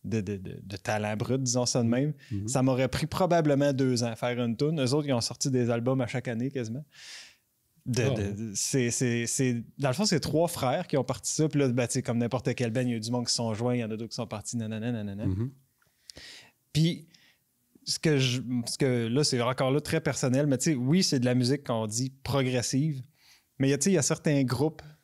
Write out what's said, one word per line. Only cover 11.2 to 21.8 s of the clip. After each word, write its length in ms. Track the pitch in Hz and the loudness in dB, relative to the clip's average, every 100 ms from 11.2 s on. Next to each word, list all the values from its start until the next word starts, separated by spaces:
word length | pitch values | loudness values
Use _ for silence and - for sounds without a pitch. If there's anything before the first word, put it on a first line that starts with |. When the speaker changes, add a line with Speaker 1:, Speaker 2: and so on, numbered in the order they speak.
| - | -4
Speaker 1:
ça. 160 | - 156 | 0 0
Puis 120 | 147 | 2
là, 80 | 135 | 2
ben, 180 | 123 120 | 2 0
tu 60 | |
sais, 80 | 131 | -2
comme 160 | 123 117 | -2 0
n'importe 340 | 120 123 131 117 | 0 0 -2 -2
quelle 160 | 120 | -2
band, 80 | 113 | 0
il 100 | 127 | -2
y 40 | |
a 40 | 117 | -2
du 120 | 110 | -2
monde 140 | 123 120 | -4 -2
qui 40 | |
se 60 | - | -2
sont 180 | 117 | -2
joints, 220 | 107 123 123 | 0 0 0
il 40 | |
y 40 | |
en 60 | 113 | -2
a 60 | 110 | -6
d'autres 120 | 113 | -8
qui 60 | - | -8
sont 100 | 113 | -8
partis, 300 | 107 - 120 | -8 -6 -6
nanana, 340 | 110 110 117 | -6 -4 -4
nanana. 340 | 117 104 98 101 | -4 -6 -4 -2
Speaker 2:
Mhm. 240 | 95 123 - _ _ _ _ _ - - - - _ _ | -2 -4 -8 _ _ _ _ _ -20 -20 -20 -20 _ _
Speaker 1:
Puis, 340 | 147 160 151 - _ _ _ _ _ _ _ | 2 2 0 -10 _ _ _ _ _ _ _
ce 140 | - - | -8 -2
que 180 | 165 143 | 2 4
je, 220 | 131 123 117 127 117 | 2 0 -2 -4 -4
ce 100 | - | 0
que, 300 | 143 123 113 | 2 2 2
là, 160 | 123 | 2
c'est 180 | 147 123 | 2 2
encore 300 | 120 131 135 | 0 2 2
là 100 | 139 | 2
très 200 | - 160 | 0 -2
personnel, 460 | 151 131 135 127 147 | 0 0 2 2 2
mais 100 | 127 | 2
tu 120 | 170 | 2
sais, 20 | 139 | 0
oui, 280 | 123 175 | 2 4
c'est 160 | 185 139 | 4 2
de 40 | |
la 100 | 123 127 | 4 4
musique 280 | 123 139 | 2 0
qu'on 220 | - 117 | 0 -2